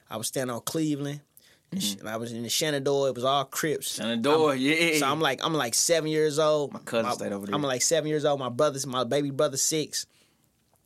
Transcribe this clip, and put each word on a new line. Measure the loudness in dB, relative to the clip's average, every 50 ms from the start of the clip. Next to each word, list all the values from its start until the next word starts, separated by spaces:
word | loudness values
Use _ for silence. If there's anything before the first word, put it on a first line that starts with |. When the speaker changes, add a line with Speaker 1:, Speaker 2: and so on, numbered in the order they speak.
| _ -10
Speaker 1:
I | -8
was | -8 -6
standing | -4 -4 -4 -2 -2 -4
on | -6
Cleveland. | -6 -4 -2 -2 0 0 -2 -2 -4 -6 -8 -8 -12 _ _ _ _ _ _ _ _ _
And | -6 -4 -4
sh-, | -4
Speaker 2:
Mm-hmm. | -4 -6
Speaker 1:
and | -8 -8
I | -6
was | -6 -6 -8
in | -8 -8 -4
the | -2
Shenandoah. | -2 0 0 0 0 0 0 2 2 2 2 0
It | 0
was | 0 0
all | 2 2 2 0
Crips. | -2 -4 -2 -2 0 -2 -2 -4 -6 -6
Speaker 2:
Shenandoah, | -4 -4 -2 -2 0 2 4 4 6 4 4 2
Speaker 1:
I'm, | 2
Speaker 2:
yeah. | 2 2 2 4 4 4 2
Speaker 1:
so | 2 2
I'm | 2 2 2
like, | 0 0 0 0 -2
I'm | 0 0
like | 0 0 0 0
seven | 0 2 4 2 2 2 2
years | 2 2 2 2 2 4
old. | 4 4 4 2 0 -2 -6
Speaker 2:
My | -10
cousin | -8 -2 0 0 0
Speaker 1:
My, | 0 -2
Speaker 2:
stayed | -2 -4 -4
over | -4 -6 -4
there. | -4 -2
Speaker 1:
I'm | -2
like | 0 -2 0 0 0
seven | 2 2 2 2 0
years | 0 0 2
old. | 0 0 0
My | -2 -2
brother's, | 0 2 2 2 2 -2 -6
my | -4 -2 -2 0
baby | 0 0 0 0 0
brother | 0 0 0 0 0
six. | 0 0 0 0 0 -2 -4 -6 -8 -8 -10 _ _ _ _ _ _ _ _ _ _ _ _ _ _ _